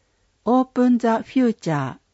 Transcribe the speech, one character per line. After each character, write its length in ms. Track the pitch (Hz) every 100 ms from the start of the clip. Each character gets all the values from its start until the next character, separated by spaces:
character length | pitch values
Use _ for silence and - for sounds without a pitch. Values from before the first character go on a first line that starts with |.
| _ _ _ _
オ 180 | - 254
ー 20 | 254
プ 240 | 247 247
ン 80 | 240
ザ 240 | 233 226
フ 80 | -
ュ 160 | 262 240
ー 60 |
チ 160 | 214 170
ャ 240 | 147 131
ー 40 | - _